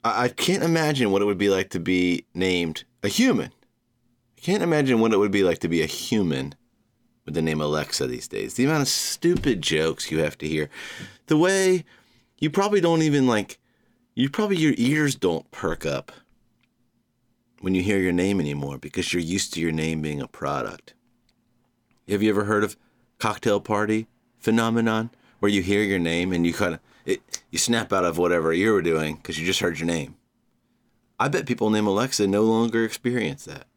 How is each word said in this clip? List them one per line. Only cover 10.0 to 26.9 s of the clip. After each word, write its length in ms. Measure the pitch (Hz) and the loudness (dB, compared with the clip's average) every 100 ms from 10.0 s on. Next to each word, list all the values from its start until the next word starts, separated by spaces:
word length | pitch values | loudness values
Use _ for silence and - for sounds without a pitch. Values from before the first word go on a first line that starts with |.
| - | -4
you 80 | 80 | -2
have 180 | 76 - | -2 -4
to 80 | 76 | -4
hear. 220 | 78 76 - - - - - - | -4 -4 -8 -16 -16 -18 -18 0
The 100 | 151 | 2
way 480 | 180 196 190 185 - _ _ _ _ _ | 4 2 2 0 -2 _ _ _ _ _
you 120 | 151 | -2
probably 320 | 190 202 202 | 0 2 2
don't 200 | 170 165 | 4 2
even, 240 | 156 143 131 | 2 4 4
like, 320 | 110 98 - _ _ _ _ _ | 2 -2 -12 _ _ _ _ _
you 140 | - 135 | -4 -2
probably, 280 | 139 214 185 | 0 0 2
your 180 | 156 - | 2 2
ears 380 | 120 156 147 | 0 2 0
don't 360 | 120 92 80 - | 0 -2 -2 -8
perk 360 | - 85 82 78 | -8 -6 -4 -4
up 240 | 69 - - _ _ _ _ _ _ _ _ _ _ _ _ _ _ | -6 -8 -20 _ _ _ _ _ _ _ _ _ _ _ _ _ _
when 140 | 92 | 0
you 80 | 92 | 0
hear 160 | 95 98 | 2 2
your 140 | 92 | 2
name 280 | 87 95 98 | 2 2 0
anymore 360 | 73 71 69 69 | -2 -4 -6 -8
because 360 | 73 - 85 | -8 -6 -4
you're 100 | 87 | -2
used 320 | 82 95 - | -2 -4 -4
to 60 | 87 | -4
your 120 | 82 | -2
name 300 | 80 80 80 | -2 -2 -2
being 180 | 76 71 | -4 -6
a 60 | 67 | -10
product. 680 | - 69 - 95 - - _ _ _ _ _ _ _ _ _ _ _ - | -8 -6 -4 -6 -12 -20 _ _ _ _ _ _ _ _ _ _ _ -4
Have 140 | 98 | 0
you 80 | 107 | 2
ever 140 | 101 | 2
heard 200 | 101 104 | 2 0
of 120 | 104 - _ _ _ _ | 0 -6 _ _ _ _
cocktail 420 | 113 104 117 101 | -4 -2 0 0
party 480 | - 104 107 110 110 _ _ _ | 0 -2 0 -2 -4 _ _ _
phenomenon, 720 | - 113 113 117 113 110 117 _ _ _ | 0 2 2 2 2 0 -4 _ _ _
where 120 | 104 | 0
you 120 | 101 | 0
hear 200 | 92 101 | 2 0
your 180 | 104 98 | 2 0
name 320 | 82 85 90 | 0 0 0
and 120 | 90 | 0
you 80 | 85 | 0
kinda, 280 | 82 98 78 _ | 0 -4 -4 _